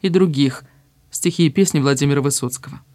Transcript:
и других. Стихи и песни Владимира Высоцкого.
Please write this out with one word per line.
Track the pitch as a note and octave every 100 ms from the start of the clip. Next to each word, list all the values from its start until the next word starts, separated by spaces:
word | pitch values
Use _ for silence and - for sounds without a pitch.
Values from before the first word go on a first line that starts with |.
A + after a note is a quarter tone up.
и | G3
других. | F3 F#3 C#3 C#3+ - - _ _ _ _
Стихи | - F3+ E3 D#3+
и |
песни | D#3+ F#3+ D#3
Владимира | C3+ C3+ C#3+ C#3+
Высоцкого. | C3+ - B2 - - - _